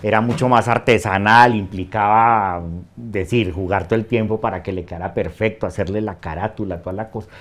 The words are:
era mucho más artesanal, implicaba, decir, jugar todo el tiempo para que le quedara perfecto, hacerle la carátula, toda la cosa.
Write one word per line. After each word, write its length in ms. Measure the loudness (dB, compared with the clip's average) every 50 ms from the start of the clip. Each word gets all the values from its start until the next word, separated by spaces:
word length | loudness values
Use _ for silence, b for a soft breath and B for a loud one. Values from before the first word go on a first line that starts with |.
| -2
era 180 | 0 0 2 2
mucho 260 | 0 -2 0 0 2
más 200 | 4 4 4 2
artesanal, 840 | 0 0 2 4 2 2 2 0 0 2 4 6 8 8 8 8 6
implicaba, 1080 | 2 -2 -4 -6 -8 -8 -4 -2 0 2 4 4 6 6 6 4 4 2 0 -4 -4 -6 -8 -10 -12 -14 -16 -18
decir, 560 | -16 -14 -8 -6 -6 -4 -2 0 0 0 0 -2
jugar 340 | -4 -4 -2 -2 -2 0
todo 100 | 0 -2
el 100 | -2 -2
tiempo 340 | 0 -2 0 0 0 -2 -2
para 220 | -4 -4 -4 -4 -6
que 100 | -8 -8
le 140 | -8 -8
quedara 260 | -10 -10 -8 -8 -6 -4
perfecto, 540 | -4 -4 -4 -4 -2 -2 -2 -2 -2 -8
hacerle 340 | -6 -4 -4 -4 -4 -4 -4
la 140 | -4 -6 -8
carátula, 640 | -10 -10 -10 -8 -6 -6 -6 -6 -6 -8 -8 -8 -8
toda 140 | -8 -10 -8
la 160 | -8 -10 -10
cosa. 180 | -10 -14 -14 -14 B B